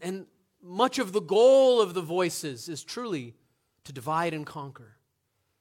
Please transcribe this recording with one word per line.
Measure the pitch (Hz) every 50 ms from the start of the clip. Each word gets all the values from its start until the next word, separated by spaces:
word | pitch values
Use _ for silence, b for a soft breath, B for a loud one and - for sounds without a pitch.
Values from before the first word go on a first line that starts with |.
| 170
and | 180 190 196 185 _ _ _ _ _ _ _ -
much | 175 180 196 240 262 - 269
of | 247 190 185
the | 208
goal | 180 147 190 208 233 254 269 269 269 254 247 233
of | 214 180 170
the | 185 175
voices | 151 170 185 185 170 165 - - 156 131 113 - -
is | 160 135 -
truly | - - 233 247 233 190 147 123 120 117 _ _ _ _ _ _ _ _ _ _
to | - 139
divide | 135 113 151 156 165 170 170 156
and | 156 151
conquer, | - - 156 143 139 131 - 120 107 107 _ _ _ _ _ _ _ _ _ _ _ _ _